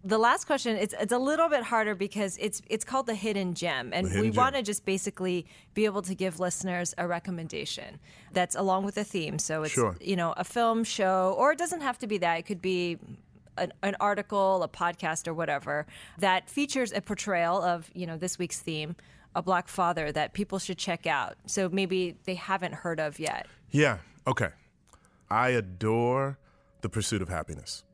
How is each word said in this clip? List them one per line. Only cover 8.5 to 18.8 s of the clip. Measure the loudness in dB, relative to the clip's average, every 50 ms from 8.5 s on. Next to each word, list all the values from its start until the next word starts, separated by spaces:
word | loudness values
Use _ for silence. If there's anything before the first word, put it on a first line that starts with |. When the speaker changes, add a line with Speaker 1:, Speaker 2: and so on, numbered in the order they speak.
| 0
Speaker 1:
along | 0 2 2 2 2 2
with | -2 -2
the | -4 -6
theme. | -4 -4 -4 -4 -2 -4 -4
So | -2 -2 -2 -2
it's, | -2 0 2
Speaker 2:
Sure. | 2 2 2 0 -2
Speaker 1:
you | -2 -2 0
know, | 2 2 0 0 -2
a | -6
film, | -4 0 2 2 4 4 2 0
show, | 0 0 2 2 4 4 4 4 4 4 4
or | 4 4
it | 4 4
doesn't | 0 -2 -2 -2
have | -2 -4 -4 -4
to | -2 -2
be | 0 2
that. | 2 2 2 0
It | 0 -4
could | -6 -2 0
be | 0 2 2 0 0 -2 -6 -8 -16 -18 -18 -18 _ _ -20 -20 -14 _ -4
an, | -4 -4 -4 -2 -2
an | -2 0 2
article, | 2 2 2 2 -2 _ 2 4 4 4 4 4 2
a | -2
podcast, | -2 0 0 0 0 0 -2 -2 -2 -2 -4 -6
or | -4
whatever | -2 -2 0 0 -2 -2 -2 -2 -2 -4 -6 -12 -20 -20 -18 -6 0
that | 2 4 4 2 0 -2
features | -2 -2 -2 0 0 0 0 0
a | -2 -4
portrayal | -4 -4 -6 -6 -2 0 2 2 4 4 2 2
of, | 2 2 0 0 -4 -12 -8
you | -8 -6 -6
know, | -6 -4
this | -4 -4 -2 -4
week's | -4 -4 -4 -6
theme, | -6 -4 -4 -4